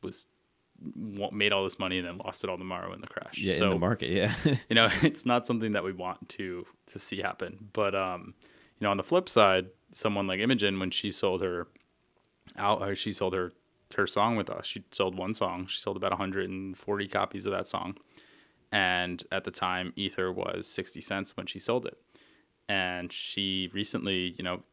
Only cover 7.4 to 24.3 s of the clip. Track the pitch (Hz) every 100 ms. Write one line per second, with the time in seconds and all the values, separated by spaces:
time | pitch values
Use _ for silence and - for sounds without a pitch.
7.4 | 90 - 104 - 101 95 95 90 90 -
8.4 | - - _ _ 104 101 - 170 185 -
9.4 | 104 95 92 - _ - 110 101 98 95
10.4 | 113 127 101 98 92 - 104 92 101 92
11.4 | 92 87 85 _ _ _ _ _ _ _
12.4 | - - 101 104 98 101 - 95 92 92
13.4 | 90 - _ _ _ - 98 - 107 117
14.4 | 95 - - - - - 95 92 92 110
15.4 | 95 87 92 - - 98 95 92 98 95
16.4 | 95 95 95 92 - 101 101 101 98 98
17.4 | 98 95 95 - 92 98 _ - - -
18.4 | _ _ _ 104 92 90 90 87 - 95
19.4 | 95 - 92 92 90 - 98 - 92 92
20.4 | 92 92 87 - 95 - - 98 98 -
21.4 | 92 95 - 123 - - _ - _ _
22.4 | _ _ - 101 92 90 90 - - -
23.4 | 98 95 90 98 104 113 101 95 90